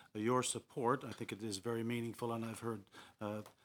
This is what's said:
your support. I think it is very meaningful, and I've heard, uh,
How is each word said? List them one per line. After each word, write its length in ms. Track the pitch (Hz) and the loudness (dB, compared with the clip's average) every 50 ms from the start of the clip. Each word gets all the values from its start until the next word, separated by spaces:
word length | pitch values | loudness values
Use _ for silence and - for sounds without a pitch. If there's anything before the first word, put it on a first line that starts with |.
| - - - | -16 -8 -4
your 260 | 107 107 120 127 127 | 0 4 6 6 6
support. 640 | 117 - - 107 - - - 147 117 120 135 139 143 | 4 4 0 -2 -6 -8 -4 2 4 4 4 4 0
I 40 | 113 | -6
think 220 | 104 - 110 - 110 | -6 -6 -6 -6 -6
it 100 | 98 110 | -4 -4
is 140 | 110 98 | -2 -2
very 260 | 95 - 120 117 113 113 | -2 0 0 0 0 2
meaningful, 480 | 117 120 120 117 117 104 - 120 117 | 0 0 0 0 -2 -4 -2 0 0
and 140 | 117 113 113 | 0 0 -2
I've 140 | 113 110 - | -4 -4 -4
heard, 220 | 113 117 113 101 98 - - - - - - - | -2 -2 -2 -4 -6 -12 -18 -18 -18 -16 -8 -4
uh, 200 | 110 104 107 107 104 - - _ | -2 -2 -2 -2 -6 -10 -16 _